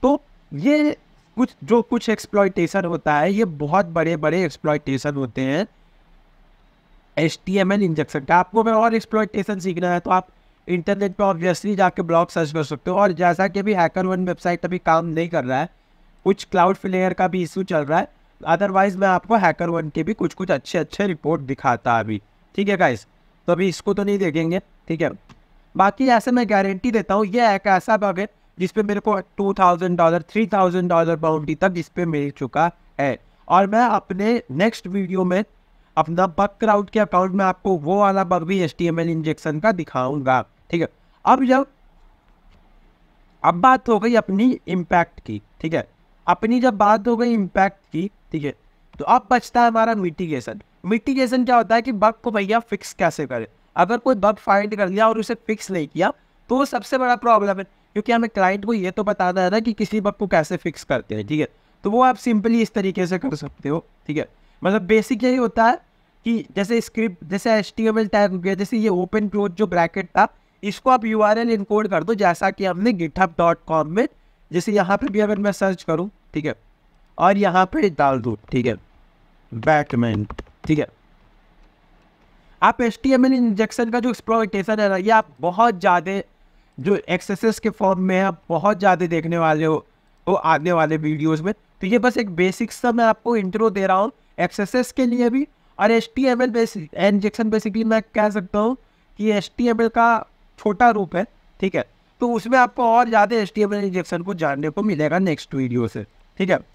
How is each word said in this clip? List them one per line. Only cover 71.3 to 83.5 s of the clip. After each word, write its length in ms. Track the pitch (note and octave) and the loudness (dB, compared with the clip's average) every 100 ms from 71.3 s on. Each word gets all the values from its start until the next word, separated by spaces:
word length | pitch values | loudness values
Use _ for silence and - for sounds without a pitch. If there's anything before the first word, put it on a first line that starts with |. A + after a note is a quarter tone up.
| G#3+ A#3 | 2 0
एनकोड 380 | A3+ G3 G#3+ G#3+ | -2 0 -2 0
कर 160 | F3+ | -2
दो, 100 | E3 A3+ | -2 0
जैसा 340 | G3 E3+ G3 | 0 2 -2
कि 140 | F#3+ | -2
हमने 280 | F#3+ F3 G#3+ | -4 0 0
github 400 | G3+ E3 D#3+ F#3 E3 | 0 -4 0 -2 2
dot 260 | E3+ E3+ - | 0 0 -2
com 180 | D#3+ D3+ | -2 -2
में, 200 | E3+ C#4+ _ _ _ _ | -2 -2 _ _ _ _
जैसे 220 | D#3+ F3 | -6 0
यहाँ 240 | G#3 F3+ G3+ | 0 2 0
पे 120 | C4 | 0
भी 120 | G#3 | 0
अगर 180 | G#3 G#3 | 0 0
मैं 140 | G#3 | -2
सर्च 280 | F#3+ G3 F#3 | 0 -2 -2
करूँ, 260 | - D#3+ F#3+ _ _ | -4 -4 -4 _ _
ठीक 120 | D#3 D3+ | -6 -6
है, 80 | A#2 _ _ _ _ _ - | -8 _ _ _ _ _ 0
और 180 | F3 G3 | 2 4
यहाँ 260 | G3+ F3 F#3 | 2 2 2
पे 240 | D#4 G#3 | 2 -2
डाल 300 | D3 C#3+ C3 | 2 0 2
दूँ, 160 | A#2+ G#2+ - | -2 -6 -4
ठीक 160 | C3+ B2 | -2 -2
है, 100 | A2 _ _ _ _ _ _ _ | -4 _ _ _ _ _ _ _
बैटमैन, 760 | A#2 A#2 D3+ D3 A#2+ A#2 G#2+ G#2+ - - _ | -4 2 2 2 0 0 -2 -4 -10 -18 _
ठीक 140 | - D3+ | -2 -2
है। 80 | C#3 _ _ _ _ _ _ _ _ _ _ _ _ _ _ _ _ _ | -2 _ _ _ _ _ _ _ _ _ _ _ _ _ _ _ _ _
आप 180 | F#3+ A#3 | 0 2
एचटीएमएल 520 | A#3+ - C4+ C4 B3+ | -2 -2 0 4 4
इंजेक्शन 560 | C4 A#3+ | 4 2